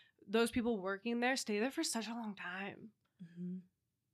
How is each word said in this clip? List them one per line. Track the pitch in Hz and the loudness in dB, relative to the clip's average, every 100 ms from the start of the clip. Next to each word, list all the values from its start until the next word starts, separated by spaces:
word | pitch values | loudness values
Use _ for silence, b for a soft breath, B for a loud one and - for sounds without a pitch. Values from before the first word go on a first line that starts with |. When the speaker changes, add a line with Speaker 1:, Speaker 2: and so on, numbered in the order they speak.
| B _ - | B _ 0
Speaker 1:
those | 214 233 | 4 4
people | 247 226 220 | 4 2 2
working | 185 196 233 240 | 0 -2 0 2
there | 247 269 | 2 2
stay | - 208 | 2 2
there | 247 | 2
for | 294 | 0
such | 320 226 208 | 0 -2 -2
a | |
long | 233 220 | -4 -6
time. | 196 180 185 196 - 220 _ _ _ | -6 -8 -6 -6 -8 -14 _ _ _
Speaker 2:
Mm-hmm. | 170 170 180 185 - _ _ _ _ | -16 -8 -6 -8 -10 _ _ _ _